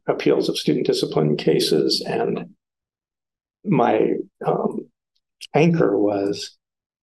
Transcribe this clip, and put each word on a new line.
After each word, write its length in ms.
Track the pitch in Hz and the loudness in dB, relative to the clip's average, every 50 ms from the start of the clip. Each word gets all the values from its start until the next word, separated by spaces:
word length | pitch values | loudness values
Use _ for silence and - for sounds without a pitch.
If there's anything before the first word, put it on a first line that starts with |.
| _ | _
appeals 400 | - - - - 151 135 131 - | -4 -4 0 0 2 2 2 0
of 120 | - 160 - | -2 -4 -2
student 260 | - - 151 - - | -2 0 0 0 0
discipline 520 | - 127 - - - - - 78 76 76 | 0 -2 -2 -2 -2 0 0 0 0 0
cases, 640 | 73 - - 82 76 76 - 80 76 67 65 - - - | 0 0 0 2 2 2 2 2 2 2 0 0 -2 -4
and 460 | - 120 117 - - - - - - - _ _ _ _ _ _ _ _ _ _ _ _ _ _ _ _ _ _ _ _ _ - | -4 -4 -4 -2 -4 -4 -6 -8 -12 -16 _ _ _ _ _ _ _ _ _ _ _ _ _ _ _ _ _ _ _ _ _ -4
my, 480 | 196 175 127 117 113 110 110 - - - - - - _ - - | 0 2 2 4 4 2 2 2 0 0 -4 -6 -10 _ -6 -4
um, 420 | - 175 - - - - - - - _ _ _ _ _ _ _ _ _ - - - - | -2 -2 0 -2 -4 -4 -8 -12 -14 _ _ _ _ _ _ _ _ _ -20 -8 -2 2
anchor 420 | 143 156 175 165 160 123 113 104 | 4 4 4 4 2 2 2 2
was, 580 | 107 104 104 101 98 98 101 101 - - - - _ _ _ _ _ _ _ _ _ | 2 0 0 0 0 -2 -4 -4 -6 -10 -14 -16 _ _ _ _ _ _ _ _ _